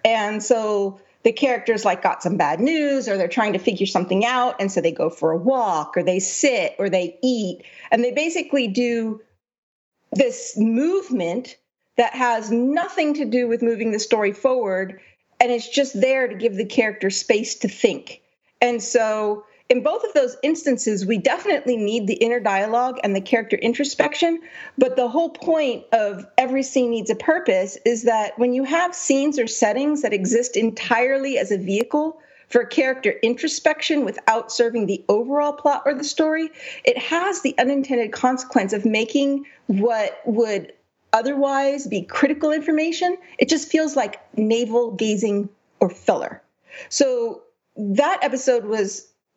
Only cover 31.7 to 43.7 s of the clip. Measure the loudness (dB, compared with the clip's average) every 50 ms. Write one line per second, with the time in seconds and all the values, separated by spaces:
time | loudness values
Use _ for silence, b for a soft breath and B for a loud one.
31.7 | 0 0 0 0 0 0 0 -2 -4 b b b b b b b 0 0 0 2
32.7 | 0 0 2 2 0 0 -2 -2 0 0 0 0 0 0 -2 -4 -4 0 2 0
33.7 | 0 2 0 0 0 0 0 -2 -4 -4 -2 -2 0 0 -2 -4 0 0 0 2
34.7 | 2 0 0 0 -2 -2 0 2 2 2 2 0 0 0 0 0 -2 0 0 0
35.7 | 0 2 0 0 -2 0 -4 -4 0 0 2 2 2 0 -2 -4 B B B B
36.7 | B B B -8 -6 -6 -6 -4 -2 -2 -2 -2 -4 -4 -4 -4 -2 -2 -2 0
37.7 | 0 -2 -2 -2 -4 -4 -4 -4 -4 -2 -2 0 0 -2 -6 -4 -2 -2 0 0
38.7 | -2 -2 0 0 0 0 0 0 0 0 0 0 0 -2 -4 B B B B -2
39.7 | 0 0 0 0 0 0 -2 -4 -6 -6 -6 -2 0 0 0 0 0 -4 -4 -8
40.7 | -14 _ _ _ _ _ _ _ 2 2 2 0 0 0 2 2 2 2 2 2
41.7 | 0 0 -4 -4 -4 -4 -4 -4 0 2 2 2 2 2 0 0 0 0 0 0
42.7 | 0 2 0 0 0 0 0 -2 -2 -4 B B B B 0 2 2 0 0 0